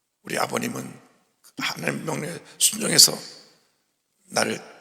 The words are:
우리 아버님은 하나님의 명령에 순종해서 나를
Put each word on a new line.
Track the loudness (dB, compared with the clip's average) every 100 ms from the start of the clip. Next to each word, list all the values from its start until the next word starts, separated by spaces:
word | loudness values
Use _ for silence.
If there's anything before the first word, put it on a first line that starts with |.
| _ _
우리 | -6 -4
아버님은 | -2 -2 -4 -6 -10 -14 -20 _ _ _ -18 -8
하나님의 | -6 -4 -4 -4
명령에 | -4 -6 -6 -10 -10 0
순종해서 | 2 2 2 8 6 6 -8 -18 -20 _ _ _ _ _ _ _ -4
나를 | 0 0 0 -8 -8